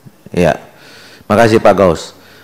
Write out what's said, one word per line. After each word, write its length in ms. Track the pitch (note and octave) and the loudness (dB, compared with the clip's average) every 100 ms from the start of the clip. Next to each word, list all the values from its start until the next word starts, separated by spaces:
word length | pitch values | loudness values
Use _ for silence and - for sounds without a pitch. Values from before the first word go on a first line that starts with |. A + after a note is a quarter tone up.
| - _ - | -20 _ -12
Ya, 240 | F2 E2+ - - - - - - - - | -4 -2 -4 -10 -20 -20 -20 -20 -16 -4
makasih, 320 | G#2 A#2 A2 | 0 2 2
Pak 120 | G#2 F#2+ | 0 2
Gaus. 320 | F#2+ D#2+ - - - - | 0 -2 -8 -20 -20 -20